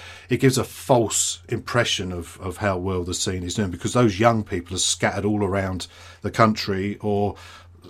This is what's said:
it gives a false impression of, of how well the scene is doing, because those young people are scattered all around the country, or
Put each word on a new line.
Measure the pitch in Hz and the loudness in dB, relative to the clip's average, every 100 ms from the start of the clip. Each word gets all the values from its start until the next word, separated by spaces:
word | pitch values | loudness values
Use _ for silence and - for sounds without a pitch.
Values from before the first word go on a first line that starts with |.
| - - - | -18 -14 -4
it | 120 | 2
gives | 135 127 | 4 4
a | |
false | 101 - - 120 104 - - - - | -2 -2 2 4 4 0 -2 -4 -6
impression | 104 - 120 113 - 92 | -6 -2 0 0 -2 -4
of, | 90 82 - | -8 -10 -10
of | 92 87 | -10 -2
how | 104 92 | 0 0
well | 95 92 | 0 -2
the | 87 | -2
scene | 87 104 92 | -4 -2 -4
is | 87 | -4
doing, | 113 98 | -2 -4
because | 87 107 | -4 -2
those | 123 120 92 | 4 4 4
young | 117 113 | 4 4
people | 101 92 87 | 0 -6 -4
are | 90 | -4
scattered | - - 110 95 | -2 0 -2 0
all | 101 104 | 0 0
around | 98 98 95 90 - - - - | 0 0 -2 -4 -10 -16 -20 -10
the | 101 | -2
country, | - 110 107 - 95 101 98 | 4 4 4 -2 -2 -4 -4
or | 104 101 101 - - - - - | -2 0 0 -4 -14 -20 -20 -20